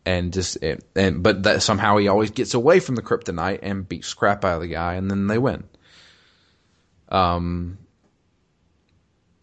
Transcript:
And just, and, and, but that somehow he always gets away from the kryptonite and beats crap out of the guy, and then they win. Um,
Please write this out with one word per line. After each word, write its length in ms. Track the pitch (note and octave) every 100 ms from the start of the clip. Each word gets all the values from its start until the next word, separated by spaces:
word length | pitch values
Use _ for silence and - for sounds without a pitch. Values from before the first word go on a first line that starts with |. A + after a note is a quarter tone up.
| -
And 280 | F2+ F2
just, 240 | F#2 F2+ -
and, 220 | D#2+ - - F#2
and, 260 | F#2+ B1+
but 200 | G2 G2
that 200 | G#2+ G2+
somehow 320 | - G#2 A2 G#2
he 140 | G2+
always 220 | G2 G#2+
gets 240 | A#2 G#2+ B2
away 260 | C3 F#3
from 140 | - A#2+
the 60 |
kryptonite 580 | - G#2 - E2+ F2+ G2
and 260 | G2 G2 F#2+
beats 260 | F2 -
crap 300 | - G#2 G2+
out 120 | G2 E2
of 60 |
the 60 | E2+
guy, 280 | D#2+ E2+ F#2
and 140 | F#2+
then 180 | G2 G2
they 100 | A2+
win. 260 | C3 F2 - _ _ - - _ _ _ _ _ _ _ _ _ -
Um, 680 | F#2+ F2+ F2 F2 F2 F2 F#2+ - _ _ _ _ _ _ _ _ _ _ _ _ _ _ _